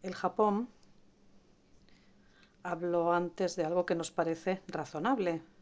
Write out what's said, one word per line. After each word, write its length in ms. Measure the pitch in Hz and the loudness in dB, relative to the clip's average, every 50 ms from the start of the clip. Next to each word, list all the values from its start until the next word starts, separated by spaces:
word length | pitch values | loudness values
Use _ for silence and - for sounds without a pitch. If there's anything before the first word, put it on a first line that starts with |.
El 120 | - 190 180 | -8 -8 -8
Japón 560 | - - 180 - - 214 208 202 208 240 - - - - - - - - - _ _ - - - - _ _ - _ _ _ - - - - - - - - - - - - - - - _ _ _ - | -4 -4 -4 2 4 4 4 4 2 -2 -4 -8 -20 -20 -20 -20 -20 -20 -20 _ _ -20 -20 -20 -20 _ _ -20 _ _ _ -20 -20 -20 -20 -20 -20 -20 -20 -20 -20 -20 -20 -20 -20 -20 _ _ _ -6
habló 480 | 180 175 165 175 175 170 170 170 170 | -6 -4 -2 -2 0 2 2 4 4
antes 440 | 175 175 175 170 170 - 190 175 - | 4 2 2 -2 -2 -2 -2 -2 0
de 80 | - 165 | 0 -2
algo 180 | 156 175 180 175 | 2 2 0 2
que 100 | - 185 | 2 0
nos 160 | 165 165 - | -2 -2 -4
parece 520 | - - 165 165 165 160 - 190 185 185 - | -2 0 0 0 0 -2 -2 -2 -2 -2 -6
razonable 760 | - 165 160 151 - - 151 160 233 269 233 190 175 165 160 - - - - | -8 -6 -6 -6 -4 -6 -2 0 0 0 2 0 0 -2 -2 -6 -10 -20 -20